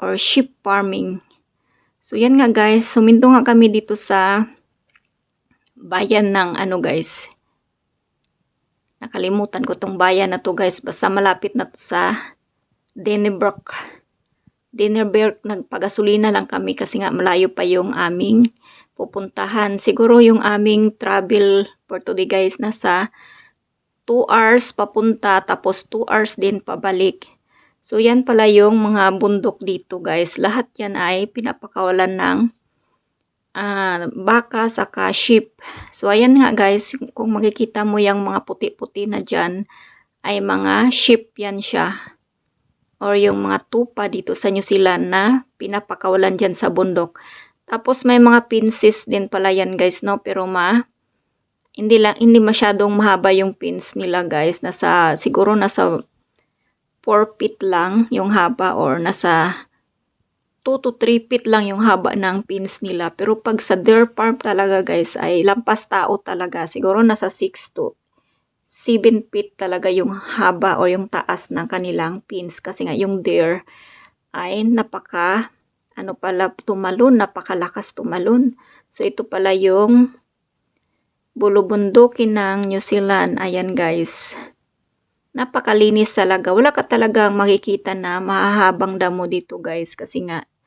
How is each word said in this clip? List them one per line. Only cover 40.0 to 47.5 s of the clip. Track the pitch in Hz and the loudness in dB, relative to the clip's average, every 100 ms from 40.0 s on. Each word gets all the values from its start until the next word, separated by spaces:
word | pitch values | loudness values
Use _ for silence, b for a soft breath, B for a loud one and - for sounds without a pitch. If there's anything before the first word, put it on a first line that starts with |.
| b _ | b _
ay | - 202 | -6 -4
mga | 196 190 196 202 247 | -4 -2 0 0 2
sheep | 254 - 233 - - | 2 2 0 -2 -14
yan | 202 196 | -10 -10
siya. | - 190 170 196 - _ _ _ _ _ _ _ _ - | -8 -6 -6 -8 -16 _ _ _ _ _ _ _ _ -8
Or | 202 202 | -2 0
yung | 202 196 | 2 0
mga | 196 196 - | -2 -4 -2
tupa | 226 240 - 202 | -4 -4 -4 -6
dito | 185 - - | -6 -8 -4
sa | 202 | -4
New | 196 | -4
Zealand | - 196 185 175 180 | 0 2 2 0 0
na | 190 208 262 - - | 0 2 0 -2 -14
pinapakawalan | 196 202 - - 190 190 190 185 | -8 -8 -8 -6 -2 0 0 0
dyan | 196 | -2
sa | 175 180 | -2 -2
bundok. | 170 185 175 170 - B B B | 0 0 -2 -4 -8 B B B